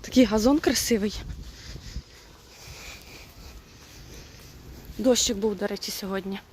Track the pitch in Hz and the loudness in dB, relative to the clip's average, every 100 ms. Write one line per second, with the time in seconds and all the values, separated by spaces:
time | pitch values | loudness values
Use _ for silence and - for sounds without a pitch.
0 | - 254 226 214 226 294 339 240 - 226 | 4 6 8 6 6 6 4 2 2 0
1 | 208 - - - - - - - - - | 0 -4 -10 -12 -14 -16 -16 -16 -12 -12
2 | - - - - - - - - - - | -14 -20 -20 -20 -20 -20 -18 -16 -16 -16
3 | - - - - - - - - - - | -18 -20 -20 -18 -18 -18 -20 -20 -20 -20
4 | - - - - - - - - - - | -18 -16 -18 -20 -20 -18 -18 -16 -12 2
5 | 233 240 - 202 220 196 202 202 - - | 4 6 4 2 0 0 -2 -4 -6 -8
6 | 196 196 190 196 - | -4 -4 -4 -8 -10